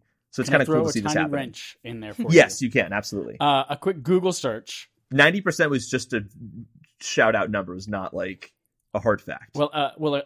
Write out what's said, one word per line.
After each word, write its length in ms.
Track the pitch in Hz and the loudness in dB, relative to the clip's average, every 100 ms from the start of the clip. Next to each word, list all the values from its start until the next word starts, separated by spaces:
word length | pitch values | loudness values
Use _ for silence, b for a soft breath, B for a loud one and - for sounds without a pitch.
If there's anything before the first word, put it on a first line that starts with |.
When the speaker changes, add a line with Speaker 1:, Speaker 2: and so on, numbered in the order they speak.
| _ _ _ | _ _ _
Speaker 1:
So 100 | - | -6
it's 80 | 123 | 2
Speaker 2:
Can 60 | |
I 100 | 143 | 4
Speaker 1:
kinda 0 | |
cool 100 | 139 156 | 4 2
Speaker 2:
throw 60 | |
Speaker 1:
to 40 | 160 | 2
Speaker 2:
a 40 | |
Speaker 1:
see 80 | 117 | 0
this 120 | 104 | 0
Speaker 2:
tiny 120 | - | 0
Speaker 1:
happen. 100 | 151 | 0
Speaker 2:
wrench 420 | 143 127 107 - - | -2 -6 -12 -18 -16
in 160 | 117 117 | -14 -12
there 140 | 107 | -12
for 140 | 104 156 | -6 6
Speaker 1:
Yes, 320 | 165 110 - | 6 6 2
Speaker 2:
you? 60 | 127 | -2
Speaker 1:
you 40 | |
can, 220 | 120 87 | 0 0
absolutely. 420 | 101 - 101 57 - | -2 -4 -8 -8 -2
Speaker 2:
Uh, 260 | 147 139 - | 2 2 0
a 80 | 147 | -4
quick 260 | 190 170 | -4 -4
Google 300 | 127 185 185 | 2 2 2
search. 560 | 170 131 110 - - - _ - | -2 -4 -6 -10 -16 -16 _ -4
Speaker 1:
Ninety 320 | 139 151 196 | 4 4 4
percent 280 | 185 - 156 | -2 0 0
was 200 | 135 110 | 0 -2
just 240 | - - | -6 -2
a 100 | 113 101 - 117 - 117 _ _ _ | -4 -6 -16 -18 -18 -20 _ _ _
shout-out 500 | - - 113 110 98 | -6 2 4 4 0
number, 220 | 101 87 | -2 -4
it 20 | |
was 120 | 90 101 | -10 -6
not, 260 | 101 92 | -6 -6
like, 400 | 92 95 95 - _ _ _ _ | -6 -8 -10 -18 _ _ _ _
a 40 | 101 | -2
hard 220 | 113 101 | 0 0
fact. 340 | - - - 143 | -2 -12 -10 -4
Speaker 2:
Well, 120 | 147 | -2
uh, 160 | 151 139 - | 0 -4 -2
well, 160 | 151 | -2
a, 80 | 139 | -2